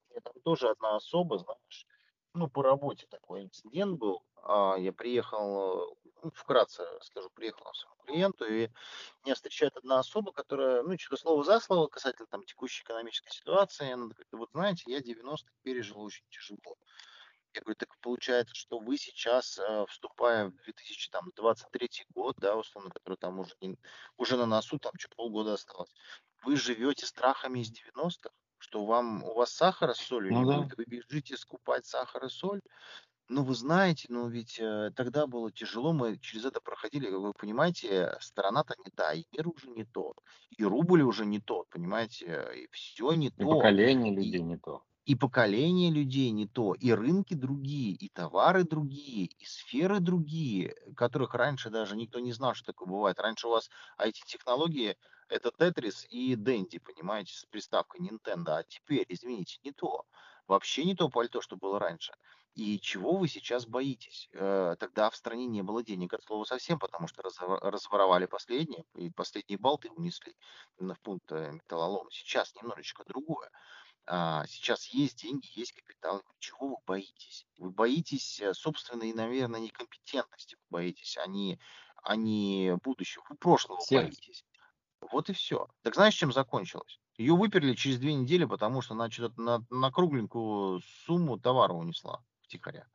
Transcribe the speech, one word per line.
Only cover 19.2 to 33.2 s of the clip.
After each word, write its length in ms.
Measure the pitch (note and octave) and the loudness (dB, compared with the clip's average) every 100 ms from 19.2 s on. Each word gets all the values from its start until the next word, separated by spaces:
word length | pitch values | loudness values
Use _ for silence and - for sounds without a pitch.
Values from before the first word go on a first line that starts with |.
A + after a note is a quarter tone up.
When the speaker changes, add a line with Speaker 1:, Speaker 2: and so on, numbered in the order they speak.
| A2+ B2 - - | 2 2 2 -4
Speaker 1:
э, 280 | G2 G#2+ G2+ | -2 -2 -4
вступая 600 | - - - A#2+ A2+ G2 | -6 -12 0 4 4 2
в 80 | F2+ | -4
две 160 | - | -18
тысячи, 360 | - - - - | -18 -14 -12 -8
там, 220 | F#2 F2+ - | -8 -10 0
двадцать 340 | A2+ A2+ - | 2 2 -2
третий 320 | B2+ B2 - - | -6 -6 -8 -12
год, 260 | - - - | -6 -4 0
да, 180 | G2 A2 | 2 2
условно, 340 | G#2+ G#2 F#2+ | -2 -12 -14
который 260 | - F#2 F#2 | -12 -10 -8
там 220 | F2+ F#2 | -6 -6
уже 140 | F2+ - | -10 -10
не, 160 | F#2 F2+ - - - - | -10 -10 -14 -20 -14 -4
уже 180 | A#2 B2 | 0 2
на 80 | A#2 | 4
носу, 320 | A2 - D3+ | 2 0 -6
там 120 | A2 - | -6 -8
чё, 100 | - - | -12 -8
полгода 380 | A#2 G#2+ A2 | -6 -2 -2
осталось, 380 | G2+ - - F2+ _ - - _ _ | -2 -6 -14 -14 _ -20 -20 _ _
вы 120 | B2+ C#3+ | 0 0
живёте 500 | B2 A2+ B2+ C#3 - | 0 0 0 -2 -6
страхами 540 | - B2+ C3+ C3 B2+ | 0 0 2 -2 -6
из 100 | A2+ | -6
девяностых, 600 | A2+ - B2+ E3+ - - _ _ _ | -10 -14 -6 -6 -6 -14 _ _ _
что 280 | - G#2+ G#2 | -10 -4 2
вам, 380 | A#2+ A#2+ G#2 | 2 2 -2
у 100 | - | -2
вас 180 | A2+ B2 | 0 2
сахара 420 | - F3+ - - | 4 4 4 0
с 40 | A#2 | 0
солью 340 | - B2 F#2+ | -4 -2 2
Speaker 2:
Ну 100 | A#2 | 4
Speaker 1:
не 20 | B2+ | 4
Speaker 2:
да. 120 | C#3+ | 4
Speaker 1:
будет, 140 | C#3+ | 0
и 40 | - | -6
вы 60 | A#2 | -8
бежите 500 | A#2+ - D3 - B2+ | -10 -6 -8 -6 -12
скупать 480 | - B2+ - B2+ - | -12 -8 -2 -2 -2
сахар 400 | B2+ B2+ B2+ C3 | -6 -6 -6 -8
и 20 | |
соль?» 300 | - F#3 G3+ - - - - - _ | -6 -4 -4 -8 -20 -20 -20 -20 _